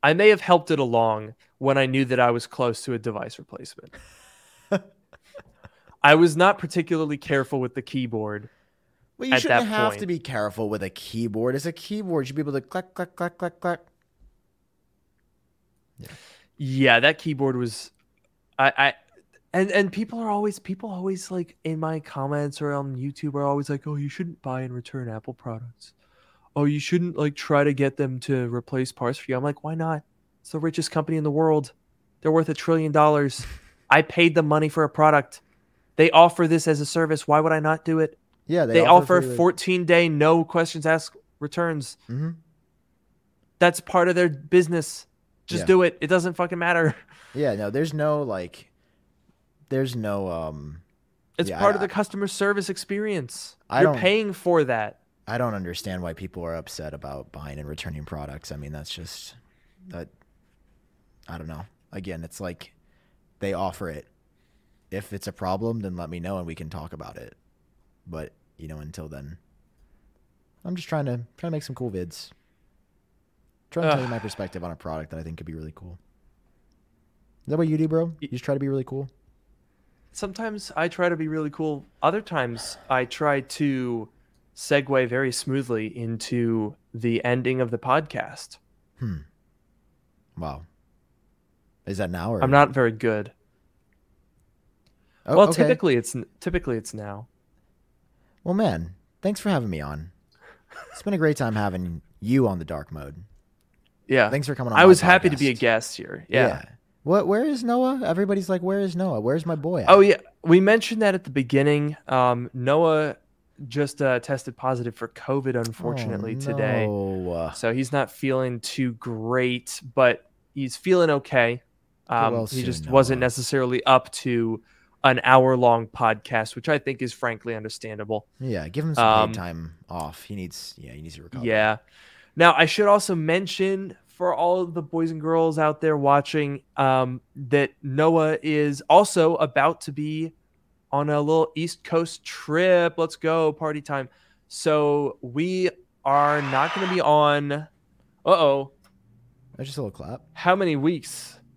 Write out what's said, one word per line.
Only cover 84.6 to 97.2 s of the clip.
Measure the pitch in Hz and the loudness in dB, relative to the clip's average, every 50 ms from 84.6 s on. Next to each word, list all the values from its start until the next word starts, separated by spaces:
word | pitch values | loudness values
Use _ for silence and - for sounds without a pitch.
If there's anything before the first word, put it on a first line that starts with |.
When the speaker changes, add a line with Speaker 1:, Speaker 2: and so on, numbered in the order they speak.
| - - 147 143 139 139 139 131 127 120 | -4 0 0 0 0 2 0 0 0 0
Speaker 1:
very | 120 127 135 131 120 | -2 -2 -2 -2 -4
smoothly | - - - 131 139 135 123 123 110 110 110 - | -6 -6 -4 -4 -4 -2 -2 -2 -4 -4 -6 -8
into | 123 117 113 117 113 - - 123 120 117 117 113 113 107 104 - _ _ _ _ | -8 -8 -6 -6 -8 -6 -4 -2 -2 0 0 0 -2 -4 -4 -8 _ _ _ _
the | 117 113 120 117 113 - | -4 -2 -2 -2 0 0
ending | 123 123 127 127 123 131 127 | 0 -2 0 0 -2 -2 -2
of | 131 117 | -2 -4
the | 117 113 | -4 -6
podcast. | - 127 127 151 156 151 - - - - - - - - - _ _ _ _ _ _ _ _ _ | -2 0 0 0 0 -4 -8 -10 -10 -10 -12 -18 -20 -20 -20 _ _ _ _ _ _ _ _ _
Speaker 2:
Hmm. | 127 113 92 76 73 _ _ _ _ _ _ _ _ _ _ _ _ _ _ _ _ _ _ _ _ _ _ | -8 -8 -8 -8 -12 _ _ _ _ _ _ _ _ _ _ _ _ _ _ _ _ _ _ _ _ _ _
Wow. | - 82 76 69 - 82 _ _ _ _ _ _ _ _ _ _ _ _ _ _ _ _ _ _ _ _ _ _ _ _ | -12 -10 -10 -10 -12 -16 _ _ _ _ _ _ _ _ _ _ _ _ _ _ _ _ _ _ _ _ _ _ _ _
Is | - 98 92 | -12 -8 -6
that | 101 85 | -6 -6
now | 87 87 - 110 117 | -6 -6 -6 -4 -2
or | 98 131 | -2 0
Speaker 1:
I'm | 131 | 4
not | 135 143 143 131 | 6 6 6 6
very | 127 135 127 117 113 | 4 0 0 0 0
good. | 110 117 117 110 107 104 - _ _ _ _ _ _ _ _ _ _ _ _ _ _ _ _ _ _ _ _ _ _ _ _ _ _ _ _ _ _ _ _ _ _ _ _ _ _ _ | -2 -2 -2 -2 -2 -6 -10 _ _ _ _ _ _ _ _ _ _ _ _ _ _ _ _ _ _ _ _ _ _ _ _ _ _ _ _ _ _ _ _ _ _ _ _ _ _ _
Speaker 2:
Oh, | - 143 | 2 6
Speaker 1:
Well, | 175 202 196 | 6 8 8
Speaker 2:
okay. | 165 156 - | 6 4 4
Speaker 1:
typically | - - - - 175 135 | 4 4 2 4 2 2
it's | 120 117 - - | 2 0 -2 -8
n-, | 127 110 _ _ _ | -10 -10 _ _ _
typically | - 180 170 180 - - 120 | -8 -4 -4 -4 -2 -2 -4
it's | 113 107 - - | -4 -4 -8 -12
now. | 110 104 104 101 101 | -12 -12 -10 -12 -14